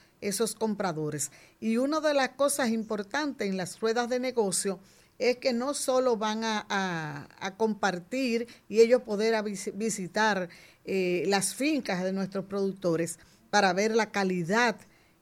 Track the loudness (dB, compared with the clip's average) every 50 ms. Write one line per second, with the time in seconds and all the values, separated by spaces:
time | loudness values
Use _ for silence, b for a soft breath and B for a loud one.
0 | b b b b -6 -4 -2 -2 -2 -4 -2 -2 -2 -2 -2 -2 -2 -2 -2 -2
1 | -4 -4 -4 -4 -6 -8 b b b b b b -4 -2 0 2 2 0 0 0
2 | 2 2 2 2 2 0 0 0 0 2 2 2 0 0 0 -2 -2 -4 -4 -6
3 | -4 -4 -4 -4 -2 -4 -4 -4 -4 -2 -2 -2 -4 -6 -6 -4 -2 0 0 0
4 | 0 0 -2 -2 -2 -2 0 0 0 0 0 -2 -2 -2 -4 -6 b b b b
5 | b b b -2 0 0 0 2 0 0 0 0 0 -2 -2 -2 -2 2 2 2
6 | 4 2 2 0 0 -2 -2 -2 -2 -2 -2 -2 -2 -2 -2 -2 0 -2 -2 -4
7 | -6 -6 -8 -10 -12 -16 -14 -10 -10 -10 -2 -2 0 0 0 0 0 0 0 -2
8 | -6 -6 -4 -2 0 0 0 -2 -2 -6 b b b 0 6 6 8 8 8 4
9 | 4 0 -2 0 0 2 2 0 0 -2 -6 -6 -8 -8 -6 -4 -4 -4 -2 -4
10 | -6 -4 0 2 2 2 2 0 -2 -6 b b b b b b _ -4 -2 0
11 | 0 2 0 0 0 2 0 0 0 -2 -2 -2 0 0 0 0 -2 -2 -4 -2
12 | -2 -2 -2 -2 -4 -4 -4 -6 -8 -6 -4 -4 -2 -2 -4 -2 -2 0 0 0
13 | -2 -4 -6 b b b b b b _ 4 4 6 6 4 4 2 2 2 2
14 | 0 0 0 -2 0 0 0 0 0 0 2 2 4 2 0 -2 -8 -20 -20 _
15 | _ _ _ _